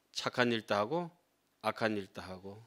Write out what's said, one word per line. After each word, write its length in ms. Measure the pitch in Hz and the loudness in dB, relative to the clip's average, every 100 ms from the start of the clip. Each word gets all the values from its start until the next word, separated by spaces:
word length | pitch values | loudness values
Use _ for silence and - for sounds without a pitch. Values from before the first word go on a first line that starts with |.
| _ | _
착한 400 | - - - 123 | -6 -2 4 4
일도 220 | 117 107 | 4 2
하고, 360 | 104 107 160 170 - _ _ _ _ | 2 2 0 -4 -10 _ _ _ _
악한 360 | 110 - 113 107 | -2 0 0 0
일도 260 | 95 - | -4 -10
하고, 420 | 90 92 98 101 | -12 -12 -12 -16